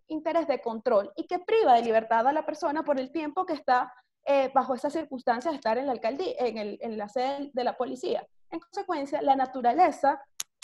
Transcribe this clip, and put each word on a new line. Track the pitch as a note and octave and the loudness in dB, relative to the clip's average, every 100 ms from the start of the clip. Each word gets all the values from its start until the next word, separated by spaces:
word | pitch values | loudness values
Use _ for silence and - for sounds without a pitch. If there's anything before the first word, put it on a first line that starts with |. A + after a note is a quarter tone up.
| - | -10
interés | D#4 D#4+ E4 D4 | -6 -2 0 0
de | B3 | -2
control | A#3 A3 B3 G#3+ D4+ - | -2 -4 2 2 2 -6
y | E4 | -6
que | F4+ | -6
priva | F4+ A4 D#4+ | 2 4 6
de | A#3 | 6
libertad | A#3 A3 A3+ A3+ C4 | 6 2 4 2 2
a | |
la | D#4 | 0
persona | D#4 D4+ D#4+ D#4 | -2 -4 -2 -2
por | D4 C4+ | 0 -2
el | C4 | -2
tiempo | E4 D4+ F#4 F4+ | -6 -4 -4 -4
que | |
está, | C#4+ - B3 - - _ _ - | -2 2 2 0 -10 _ _ 0
eh, | C#4 C4 | 2 2
bajo | C4 A#3 | 0 0
esas | B3 D4 | -2 -4
circunstancias | D#4+ D4+ C4 - A#3 E4 | -4 -6 -6 -2 0 -2
de | C#4 | -2
estar | A3 A#3 | -2 0
en | C#4 | -2
la | |
alcaldía, | A3+ A3+ C#4 F4+ - | -2 -4 -4 -4 -2
en | A#3+ A3 | -2 -2
el, | G#3 - | -8 -8
en | A#3 G#3+ | -8 -8
la | G#3 | -6
sede | B3+ C4 C#4 C#4+ | -4 -2 -4 -6
de | B3 | -4
la | A#3+ - | -2 -2
policía. | C4 C4 F#4 - - _ - | -6 -6 -4 -4 -6 _ -12
En | E4 | -12
consecuencia, | - G4+ G4 D#4 C#4 D4+ | -10 -8 -4 -4 -4 0
la | C#4+ C4+ | 2 2
naturaleza, | C4 C4 A#3 A#3+ E4+ - C#4 D4 - - - - | 2 0 2 4 4 4 2 0 -6 -14 -14 -10